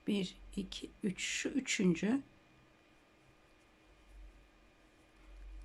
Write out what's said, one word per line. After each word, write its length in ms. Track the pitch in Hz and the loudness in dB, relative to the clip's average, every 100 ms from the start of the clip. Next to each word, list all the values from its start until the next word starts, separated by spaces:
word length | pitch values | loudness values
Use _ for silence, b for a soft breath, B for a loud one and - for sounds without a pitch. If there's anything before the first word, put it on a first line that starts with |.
| - | 0
Bir, 300 | 202 180 - - - | 0 0 -6 -8 -6
iki, 340 | 185 - - - | -6 -8 -10 -2
üç. 180 | 208 185 | -2 0
Şu 280 | - - - | -2 -2 0
üçüncü 760 | 269 - - 185 165 202 277 - - - - - - - - - - - - - - - - - - - - - - - - - - - - - - - - - - | 0 0 4 6 6 4 2 0 -20 -20 -20 -20 -20 -20 -20 -20 -20 -20 -20 -20 -20 -20 -20 -20 -20 -20 -18 -18 -18 -20 -20 -20 -20 -20 -20 -20 -20 -18 -14 -12 -12